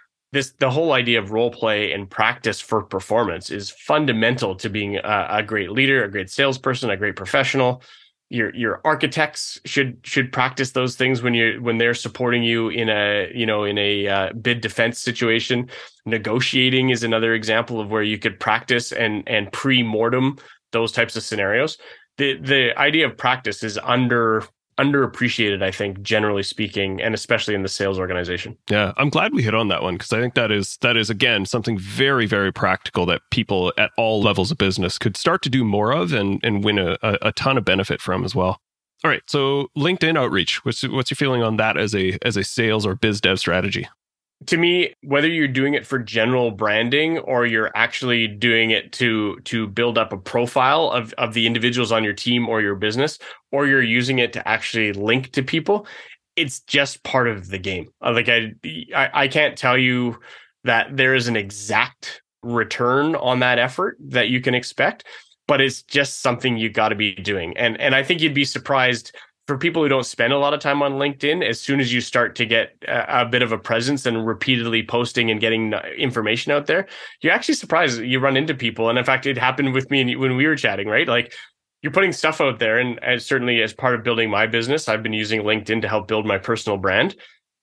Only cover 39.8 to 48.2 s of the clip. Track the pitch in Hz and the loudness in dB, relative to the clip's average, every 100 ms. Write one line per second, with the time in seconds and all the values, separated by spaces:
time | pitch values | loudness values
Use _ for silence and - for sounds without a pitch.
39.8 | 156 185 160 160 123 95 82 - 135 - | 0 2 2 2 0 0 0 -2 -4 -4
40.8 | 135 123 123 - 139 123 113 107 110 76 | -4 -2 -2 0 0 2 0 2 0 0
41.8 | 104 104 95 - 120 98 95 - 113 107 | 0 0 0 0 -2 -2 -2 0 2 2
42.8 | 104 98 110 104 92 92 - 90 98 - | 0 0 0 2 2 2 2 0 0 -4
43.8 | - _ _ _ _ - - 165 175 180 | -8 _ _ _ _ -12 -2 2 2 2
44.8 | 170 - 151 143 156 165 143 131 139 143 | 0 -4 -2 0 2 0 0 0 0 0
45.8 | - 131 107 110 113 127 120 101 107 107 | -2 -6 -2 0 2 2 0 0 0 2
46.8 | 120 143 160 165 - 123 120 113 107 110 | 2 2 0 -2 -2 0 2 0 0 0
47.8 | 117 - 127 120 | 0 0 0 0